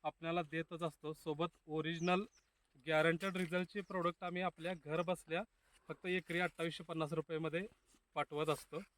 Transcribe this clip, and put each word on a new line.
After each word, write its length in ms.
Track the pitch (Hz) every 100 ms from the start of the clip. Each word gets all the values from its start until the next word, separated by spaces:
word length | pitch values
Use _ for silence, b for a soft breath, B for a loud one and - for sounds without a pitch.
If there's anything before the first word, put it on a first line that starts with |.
आपल्याला 380 | 151 - 165 175 156
देतच 320 | 160 160 165
असतो. 300 | 165 - 151
सोबत 340 | 156 165 151 170 _ -
ओरिजिनल 560 | 156 156 165 175 185 220 _ _ _ _ - 156
गॅरंटेड 500 | 156 165 165 196 170
रिझल्टचे 440 | 175 180 180 208
प्रोडक्ट 440 | 185 190 170 -
आम्ही 180 | 180 180
आपल्या 320 | 185 - 165 180
घर 260 | 147 160
बसल्या 400 | 175 175 - 165 226 _ _ _ -
फक्त 180 | 151 185
एकरी 340 | 185 - 170
अठ्ठावीसशे 440 | 175 - 170 -
पन्नास 280 | 170 160 151
रुपयामध्ये 540 | 160 156 160 160 165 202 - _ - _ -
पाठवत 320 | - 147 156
असतो. 320 | 147 - 156 202